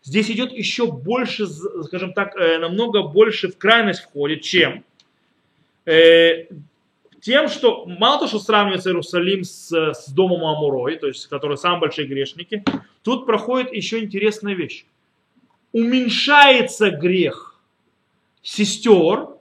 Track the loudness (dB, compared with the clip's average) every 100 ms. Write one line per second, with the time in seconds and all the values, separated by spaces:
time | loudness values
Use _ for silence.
0 | -2 -2 -2 -4 -6 -6 -8 -4 -4 -4
1 | -6 -4 -4 -6 -8 -8 -10 -10 -10 -8
2 | -8 -6 -8 0 0 0 -2 -2 0 -2
3 | 0 4 4 2 -6 -2 4 4 4 -4
4 | -10 -6 -4 -4 0 2 2 -2 _ _
5 | _ _ _ _ _ _ _ _ 2 6
6 | 8 8 6 2 -6 -20 -20 _ _ _
7 | _ _ 0 0 0 0 0 0 -10 -2
8 | 0 0 -2 -4 0 2 2 -2 -2 -4
9 | -2 -4 -2 -2 -6 -14 -4 -2 -2 -6
10 | -4 0 0 0 -2 -2 -2 -2 -4 -4
11 | -6 -8 -12 -8 -6 -2 -2 -2 -2 -4
12 | -6 -6 -8 -10 -10 -6 -4 -6 -12 _
13 | -4 -4 0 -2 0 -2 -2 -8 -6 -6
14 | -6 -2 -2 -2 -8 -6 -8 -12 _ _
15 | _ _ _ _ _ _ _ -2 0 0
16 | 0 -2 4 6 8 6 2 0 -2 0
17 | 0 0 0 -4 -18 _ _ _ _ _
18 | _ _ _ _ -12 -2 -2 0 4 6
19 | 6 0 -4 -18